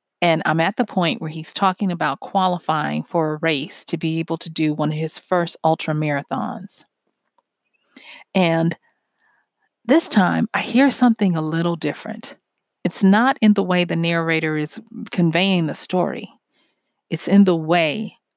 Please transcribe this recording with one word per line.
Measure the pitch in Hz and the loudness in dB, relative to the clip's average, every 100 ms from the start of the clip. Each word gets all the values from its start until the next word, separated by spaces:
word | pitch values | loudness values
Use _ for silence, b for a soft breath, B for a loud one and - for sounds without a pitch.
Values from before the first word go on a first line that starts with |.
| _ _ | _ _
and | 175 160 - | 0 2 2
I'm | 160 | 2
at | 165 - | 0 0
the | |
point | - - 170 139 | -2 0 0 -2
where | 160 | -6
he's | 160 156 | -8 -10
talking | - 196 180 196 | -2 -2 0 -2
about | 170 156 139 | -2 -2 -4
qualifying | - 196 185 175 - 156 147 151 | -4 0 0 0 -2 -2 -2 -4
for | 156 170 156 | -4 -2 -2
a | 151 | -2
race | 165 147 156 - - | -2 -2 -4 -10 -6
to | 160 | -4
be | 165 160 | -2 -2
able | 160 165 | -4 -6
to | 170 | -8
do | 160 156 | -2 -2
one | 151 151 | 0 -2
of | 156 | -2
his | 160 - | -6 -8
first | - 180 165 - | -2 -2 -2 -2
ultra | 160 160 - | 0 0 0
marathons. | 151 151 143 - 135 - - 185 - - _ _ _ _ _ _ _ _ B B B B B - 196 | -2 -2 -2 -4 -6 -6 -8 -12 -14 -14 _ _ _ _ _ _ _ _ B B B B B -4 0
And | 175 165 165 - _ _ _ _ _ _ _ _ _ _ - | 2 2 0 -2 _ _ _ _ _ _ _ _ _ _ 0
this | 311 - | 2 4
time, | - 180 165 165 | 2 2 0 -2
I | 165 | -4
hear | - 240 277 | -2 2 4
something | 254 247 226 202 165 | 4 2 4 2 0
a | |
little | 156 165 170 170 | -2 -2 -2 -2
different. | 156 147 - - - - _ _ _ _ | -4 -6 -10 -12 -14 -20 _ _ _ _
It's | 175 - | -4 2
not | 190 208 247 262 | 4 6 4 4
in | 220 | 4
the | 208 | 4
way | 185 180 175 | 2 0 0
the | 165 | 0
narrator | 170 170 165 160 160 156 | 0 0 0 0 0 -2
is | 151 - - - - | -4 -6 -12 -14 -8
conveying | - 170 160 190 185 160 | 0 2 2 2 2 0
the | |
story. | 147 - 185 160 - - _ _ _ _ _ _ _ _ | -4 -4 -2 -2 -4 -12 _ _ _ _ _ _ _ _
It's | 165 - | -4 4
in | 202 190 | 6 6
the | 170 | 4
way, | 156 175 160 143 151 - _ | 0 2 2 -2 -8 -12 _